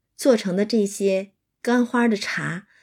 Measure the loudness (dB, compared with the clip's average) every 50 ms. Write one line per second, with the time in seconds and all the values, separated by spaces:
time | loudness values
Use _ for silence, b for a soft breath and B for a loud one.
0 | _ _ _ 0 2 4 4 4 2 0 0 0 0 0 0 0 0 0 -2 -2
1 | 0 0 0 0 -4 -6 _ _ _ _ _ _ -2 0 2 2 2 0 0 0
2 | 2 2 0 -2 -4 -4 -6 -6 -6 -6 -8 -10 -12 _ _ _